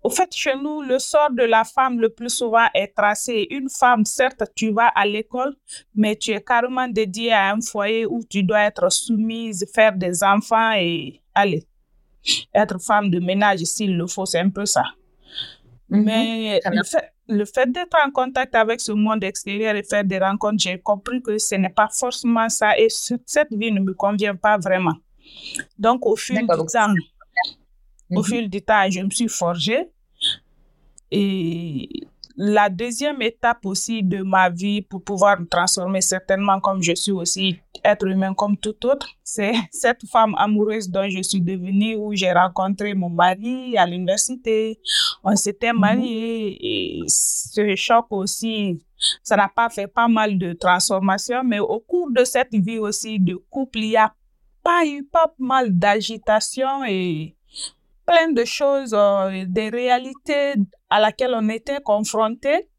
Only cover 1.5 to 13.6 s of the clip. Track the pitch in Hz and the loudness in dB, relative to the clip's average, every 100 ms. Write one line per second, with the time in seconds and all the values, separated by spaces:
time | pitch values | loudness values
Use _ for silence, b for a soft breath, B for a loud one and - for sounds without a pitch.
1.5 | 220 220 - 262 240 226 220 240 - 240 | 2 2 0 0 2 -2 -2 -8 -4 2
2.5 | 226 233 - 196 - 208 208 - 233 208 | 4 4 2 -2 0 0 0 -2 -4 -4
3.5 | 277 269 - 247 240 208 - 262 - 208 | -6 -8 2 4 4 2 2 0 0 -6
4.5 | - 220 208 233 - 202 208 220 247 262 | -4 -2 2 2 4 0 -2 -6 -6 -6
5.5 | 277 _ B B 208 214 214 - 202 208 | -6 _ B B 0 0 0 -2 -4 0
6.5 | 240 240 254 254 214 214 185 233 220 196 | 0 2 -2 -2 -2 -2 -2 2 2 2
7.5 | 208 233 214 202 226 226 240 226 196 185 | 0 -4 -4 -2 0 -2 -4 -4 -2 2
8.5 | 208 208 208 185 - - 220 220 226 226 | 4 2 2 0 0 -2 -2 -2 -4 -8
9.5 | 196 202 - 220 190 180 175 196 202 214 | -6 -6 4 4 4 -4 0 2 2 2
10.5 | 226 226 220 170 170 147 - _ - 202 | 2 2 2 0 -2 -8 -14 _ 0 2
11.5 | 160 - _ _ _ _ _ B B B | 0 -6 _ _ _ _ _ B B B
12.5 | 202 208 185 - 208 202 175 175 190 208 | 2 2 -2 2 2 2 0 0 2 2
13.5 | 190 | 2